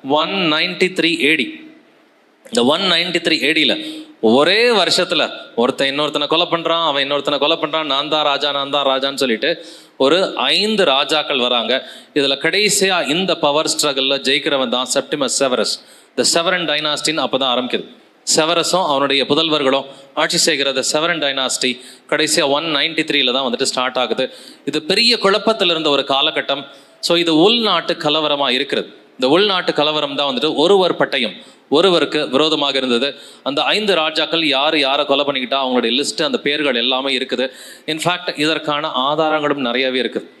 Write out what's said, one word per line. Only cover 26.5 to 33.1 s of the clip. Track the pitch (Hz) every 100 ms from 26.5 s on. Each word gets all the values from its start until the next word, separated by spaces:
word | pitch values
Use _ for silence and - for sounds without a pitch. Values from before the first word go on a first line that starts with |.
| 139 135 - - -
So, | - 170
இது | 170 156
உள்நாட்டு | 190 240 220 170 160
கலவரமா | 165 151 151 151 143 135
இருக்கிறது. | 127 143 123 87 - -
இந்த | - 131
உள்நாட்டு | 165 208 185 175
கலவரம் | 151 151 151 147 139
தான் | 143 123
வந்துட்டு | 151 127
ஒருவர் | 175 202 175 -
பட்டயம் | 135 139 110 - - - _
ஒருவருக்கு | 143 190 170 139 151 135
விரோதமாக | 131 156 151 143 135
இருந்தது. | 131 120 139